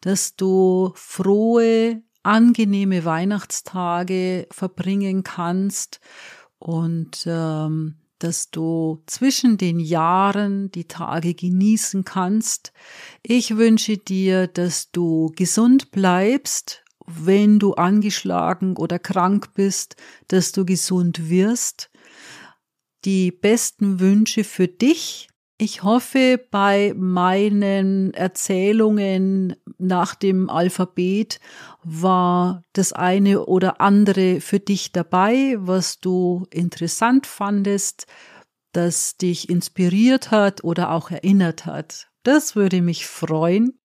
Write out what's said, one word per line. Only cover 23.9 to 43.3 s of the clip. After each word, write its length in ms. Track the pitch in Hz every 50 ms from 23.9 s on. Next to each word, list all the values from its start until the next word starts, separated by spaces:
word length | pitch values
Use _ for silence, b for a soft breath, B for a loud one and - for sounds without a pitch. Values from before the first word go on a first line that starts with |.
| 196 180
Wünsche 440 | 185 190 196 208 220 220 - - 208
für 240 | - - - 185 180
dich. 600 | 180 _ 226 262 330 339 - - - - - _ _ _ _ _ _
Ich 260 | _ 220 208 - - -
hoffe, 580 | 196 220 247 - - - 269 262 254 254 247 254 _
bei 440 | - 202 196 202 202 202 202 208 -
meinen 1160 | - 185 185 180 180 180 185 185 196 202 214 208 202 202 196 196 196 190 190 196 196 190 190 -
Erzählungen 1400 | - 185 185 - - - - 160 180 190 202 214 220 220 214 214 208 202 196 190 185 190 190 190 190 190 185 - _ _ - - _
nach 360 | 185 185 185 180 175 185 -
dem 360 | _ - 196 190 185 185 -
Alphabet 880 | - 156 175 185 180 - 185 180 _ - 180 180 190 202 214 - - - B B B B B B B B _
war 800 | 170 160 160 170 185 185 180 180 180 175 180 180 180 180 180 170 _ _
das 200 | - 190 - -
eine 520 | - 175 180 185 196 196 202 196 202 -
oder 340 | - 185 185 185 185 - -
andere 600 | - 196 202 202 208 202 196 190 190 185 180 -
für 180 | - - - 202
dich 320 | 196 - 202 190 - -
dabei, 640 | _ 180 165 _ - 185 185 208 233 254 269 269 262 214
was 420 | 190 180 185 190 180 - - -
du 460 | - 185 185 180 180 180 180 175 185 -
interessant 760 | - - 175 175 - - 170 170 - - - 233 247 269 269
fandest, 800 | - - - 202 202 202 202 196 202 202 202 - - - _ - B B B B B B B B B _ _ _ _ _
das 440 | 175 175 175 170 - - - -
dich 320 | _ - 180 175 170 - -
inspiriert 840 | 180 175 170 - _ - 185 175 175 196 220 247 262 262 - -
hat 340 | - 214 202 202 196 - -
oder 260 | 165 170 175 170 -
auch 200 | 151 165 143 -
erinnert 560 | 180 - - 185 196 196 185 170 160 - -
hat. 420 | 170 151 143 156 _ - - - _ _ _ _
Das 320 | 233 269 302 294 - -
würde 260 | 214 202 190 180 185 175
mich 240 | 175 170 - -
freuen. 720 | - - - - 156